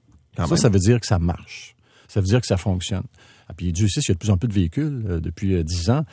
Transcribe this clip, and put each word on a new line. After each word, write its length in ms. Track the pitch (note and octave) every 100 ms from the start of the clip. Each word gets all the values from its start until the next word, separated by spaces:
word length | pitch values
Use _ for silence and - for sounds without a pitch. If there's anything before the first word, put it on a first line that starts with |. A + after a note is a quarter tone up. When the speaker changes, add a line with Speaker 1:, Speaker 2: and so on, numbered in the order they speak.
| _ _ _ -
Speaker 1:
Quand 60 | A#2
Speaker 2:
Ça, 40 |
Speaker 1:
même. 40 | E3
Speaker 2:
ça 120 | B2
veut 100 | G2
dire 200 | F#2 A#2+
que 80 | -
ça 120 | F2+
marche. 560 | E2+ E2+ - - - _ _ _ _
Ça 140 | -
veut 40 | F#2+
dire 120 | A#2+
que 80 | -
ça 100 | F#2+
fonctionne. 460 | - F#2 - F#2 - _ - _ _
Ah, 40 | E2
puis 160 | F2+
Dieu 140 | E2 G#2
sait 140 | D3
s'il 80 | C#3+
y 20 |
a 40 | F2+
de 40 |
plus 100 | G#2
en 80 | F#2+
plus 100 | B2
de 60 |
véhicules, 500 | G2+ E2+ - D3+ C#3 G#2+
euh, 100 | E2+
depuis, 360 | D#2+ E2 G2 F#2
euh, 80 |
dix 260 | D#2+ F2 E2+
ans. 140 | B2+ D3+